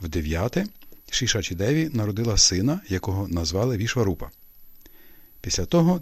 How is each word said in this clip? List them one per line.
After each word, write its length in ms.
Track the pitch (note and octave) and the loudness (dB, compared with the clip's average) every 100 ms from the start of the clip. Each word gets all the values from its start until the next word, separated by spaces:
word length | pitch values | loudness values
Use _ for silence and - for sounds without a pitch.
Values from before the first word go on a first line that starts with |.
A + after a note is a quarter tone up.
в 60 | E2+ | -4
дев'яте, 580 | E2+ D2+ E2 A#2 - G#3 - - - - | -2 -2 0 0 -2 -4 -8 -20 -20 -8
Ші 180 | - A#2 | -2 0
Шачідеві 600 | G#2 - F2 G#2+ D#3 D#3+ | -2 -2 -2 0 0 0
народила 440 | A#2 G#2 G#2 A#2 G2+ | -2 -2 -2 0 4
сина, 440 | - F#2 B2 F#3 - | 4 4 2 0 -2
якого 380 | F#2 - F#2+ F#2+ | -2 0 -2 -2
назвали 500 | E2+ D#2+ F#2 B2 G#2 | -2 -2 0 0 0
Вішварупа. 520 | A2+ B2 G2 E2 D#2+ - - - - - - - - - - - | 0 2 2 0 -6 -14 -20 -20 -20 -20 -20 -20 -20 -20 -20 -12
Після 240 | - - E2+ | -4 -4 2
того 360 | E3+ E3 F3+ | 4 4 2